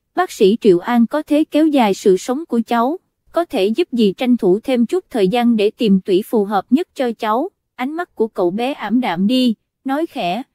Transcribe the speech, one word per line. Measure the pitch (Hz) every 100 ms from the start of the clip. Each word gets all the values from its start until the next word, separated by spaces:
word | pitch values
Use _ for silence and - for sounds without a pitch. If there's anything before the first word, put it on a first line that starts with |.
| _
bác | 330 370
sĩ | - 196 233
Triệu | 214 175
An | 226 240 233
có | -
thể | - 294
kéo | 311 294 320
dài | 277 214
sự | 190 202 185
sống | - 269 339
của | 233 -
cháu, | 233 247 359 _ _ _
có | 330
thể | 349 247 196
giúp | 226 359
dì | 240 208
tranh | - 254 240
thủ | 180 202
thêm | - 247 226
chút | 359 -
thời | 233 196
gian | 240 240 220
để | 208
tìm | - 226 190
tủy | - 185
phù | - 220
hợp | 202 202 -
nhất | 269 -
cho | - 247
cháu." | 220 220 226 359 _ _
Ánh | - 262
mắt | 320 359
của | - 220
cậu | - 175
bé | 202 247
ảm | 294 214 247
đạm | 226 170 202
đi, | 254 254 214 _ _
nói | 269 285 339
khẽ, | 269 175 202 -